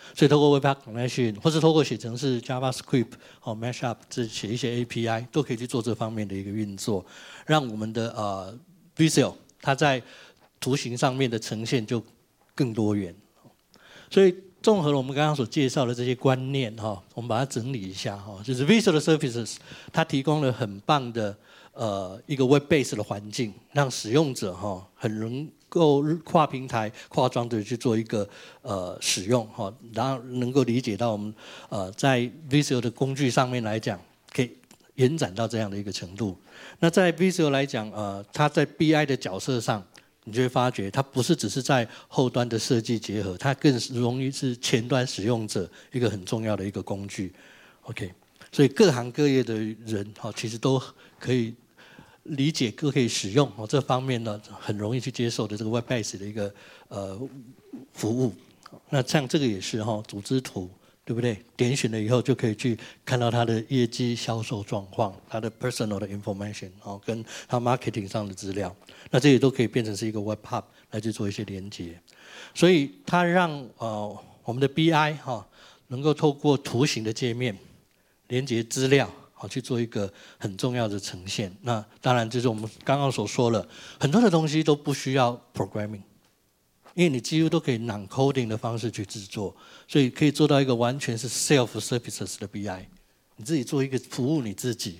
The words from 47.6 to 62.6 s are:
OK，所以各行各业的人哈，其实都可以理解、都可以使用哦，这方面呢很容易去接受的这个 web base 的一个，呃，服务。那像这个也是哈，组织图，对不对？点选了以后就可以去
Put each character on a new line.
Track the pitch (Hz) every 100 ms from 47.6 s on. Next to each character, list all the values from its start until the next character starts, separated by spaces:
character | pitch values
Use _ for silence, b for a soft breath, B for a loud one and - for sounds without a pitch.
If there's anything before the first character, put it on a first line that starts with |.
| B B
OK， | - 113 98 - _ - B
所 | -
以 | 135
各 | - 196
行 | 123 120
各 | 120 147
业 | 131
的 | 117 110 107 110 113
人 | 110 101 110
哈， | 110
其 | - 113
实 | 113
都 | 135 131 - - B B
可 | -
以 | 127 113 120 _ _ B B B B
理 | - 143 143
解、 | 160 120
都 | - 147
可 | 139
以 | 117
使 | - 98
用 | 120 131 -
哦， | 107
这 | 143
方 | - 127
面 | 131 120 113
呢 | 104 - 104
很 | - 104
容 | 104
易 | 127
去 | 127
接 | - 117
受 | - 107
的 | 104
这 |
个 | 110
web | 120 -
base | 127 104 95
的 | 101
一 |
个， | 107 101 - B B B
呃， | 104 98 98 131 135 120 - _ - -
服 | - 107
务。 | 123 127 - - _ - - _
那 | 143
像 | - 160 127
这 | 160
个 | 131
也 | 98
是 | - 117
哈， | 107 107 -
组 | 101
织 | - 131
图， | 127 101 90 - b b -
对 |
不 | 117
对？ | 120 101 - -
点 | 123
选 | 120 113
了 | 110
以 | 107
后 | 123
就 | 113 123
可 | 117
以 |
去 | 107